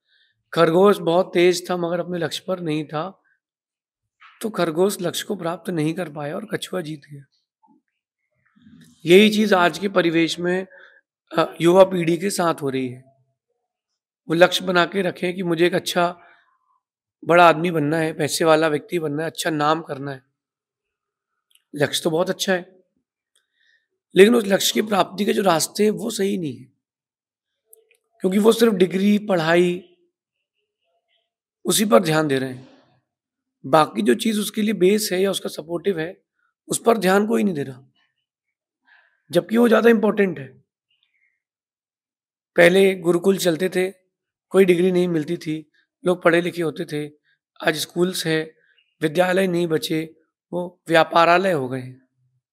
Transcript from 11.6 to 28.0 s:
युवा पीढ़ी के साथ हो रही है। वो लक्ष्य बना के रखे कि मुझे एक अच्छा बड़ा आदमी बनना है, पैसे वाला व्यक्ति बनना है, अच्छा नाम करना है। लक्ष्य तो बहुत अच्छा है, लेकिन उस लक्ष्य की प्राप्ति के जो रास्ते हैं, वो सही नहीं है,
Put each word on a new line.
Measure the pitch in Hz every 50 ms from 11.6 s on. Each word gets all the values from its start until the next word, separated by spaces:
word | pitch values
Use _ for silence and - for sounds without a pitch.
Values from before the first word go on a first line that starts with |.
युवा | 160 170 180 190 190
पीढ़ी | 185 190 180 170 160 170 160
के | 185 202
साथ | 196 - 175 165 160 -
हो | 147 139
रही | 131 131 131 123
है। | 123 127 - _ _ _ _ _ _ _ _ _ _ _ _ _ _ _ _ _ _ _ _ _ _ _ _ -
वो | 160
लक्ष्य | 170 180 175 - - 185
बना | 185 180 175 170
के | 165 180 196
रखे | 185 175 - - 185 180 175
कि | 190 185
मुझे | 170 170 160 175 175
एक | 185
अच्छा | 170 170 - - 180 175 175 175 - _ _ _ _ _ _ _ _ _ _ _ _ _ _ _ _ _ _ _ _ -
बड़ा | 151 165 175 175 165
आदमी | 156 156 170 185
बनना | 165 160 147 147 156 165
है, | 160 160 160
पैसे | 160 156 135 - - 175
वाला | 160 156 151 160 160
व्यक्ति | 147 143 - - 175 175
बनना | 156 151 143 151 165
है, | 160
अच्छा | 151 - - 175
नाम | 160 151 147 151 160 165
करना | 160 - 151 127 139 143
है। | 135 131 _ _ _ _ _ _ _ _ _ _ _ _ _ _ _ _ _ _ _ _ _ _ _ _ _ _ _ _ _ _ -
लक्ष्य | 147 147 - - - -
तो | 175
बहुत | 156 160 180 185
अच्छा | 185 - - - 185
है, | 175 175 - _ _ _ _ _ _ _ _ _ _ _ _ _ _ _ _ _ _ _ _ _ _ _ _ _ _ _ _ -
लेकिन | 175 196 220 240
उस | 233 208 196
लक्ष्य | 196 170 - - -
की | 233
प्राप्ति | 214 214 208 185 170 - 190 180 208
के | 220 220
जो | 226
रास्ते | 202 190 165 156 151 - - - 208
हैं, | 214
वो | 202 165 196 233
सही | 214 - 196 202 202 190
नहीं | 170 143 120 117
है, | 127 - _ _ _ _ _ _ _ _ _ _ _ _ _ _ _ _ _ _ _ _ _ _ _ _ _ _